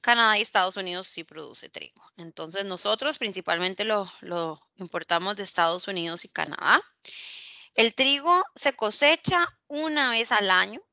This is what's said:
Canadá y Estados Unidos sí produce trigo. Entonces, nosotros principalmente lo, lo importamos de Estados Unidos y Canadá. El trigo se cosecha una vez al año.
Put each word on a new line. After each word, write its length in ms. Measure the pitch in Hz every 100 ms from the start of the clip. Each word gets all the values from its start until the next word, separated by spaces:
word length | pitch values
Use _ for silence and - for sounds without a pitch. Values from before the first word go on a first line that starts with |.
Canadá 360 | - 233 226 214
y 20 |
Estados 380 | 202 208 185 196
Unidos 300 | 185 180 185
sí 160 | -
produce 440 | 165 151 143 - -
trigo. 340 | - - _ - -
Entonces, 480 | 165 - 160 190
nosotros 540 | 196 180 202 214 277 302
principalmente 680 | 226 185 180 170 180 190
lo, 260 | 208 214 190 -
lo 460 | 175 175 165 156 _ _
importamos 580 | 180 175 160 170 185 202
de 60 |
Estados 460 | 196 - 165 180 -
Unidos 360 | 190 170 170
y 40 | -
Canadá. 540 | - 156 - - 262 - _ - - - - - - -
El 200 | - 226
trigo 480 | - 269 285 302 349 381
se 180 | - 285
cosecha 760 | 262 208 208 285 330 - 359 349 _ _
una 400 | 294 311 302 262
vez 200 | 226 233
al 180 | 226 202
año. 300 | 185 190 233 _